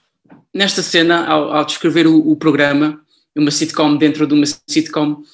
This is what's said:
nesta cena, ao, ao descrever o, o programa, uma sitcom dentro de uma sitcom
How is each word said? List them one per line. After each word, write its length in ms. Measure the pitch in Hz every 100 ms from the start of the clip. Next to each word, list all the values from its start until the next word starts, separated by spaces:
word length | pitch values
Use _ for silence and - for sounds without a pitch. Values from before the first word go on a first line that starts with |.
| _ _ _ - _
nesta 300 | 190 196 -
cena, 440 | - 175 170 170 165
ao, 240 | 156 143
ao 140 | 151
descrever 420 | 147 - 165 156 160
o, 240 | 160 151
o 60 | 151
programa, 640 | 156 143 143 143 151 151 _ _ _
uma 160 | 147 147
sitcom 460 | - 156 - 151 143
dentro 300 | 151 151 147
de 80 |
uma 100 | 147
sitcom 800 | 143 - - 156 156 160 151 147 -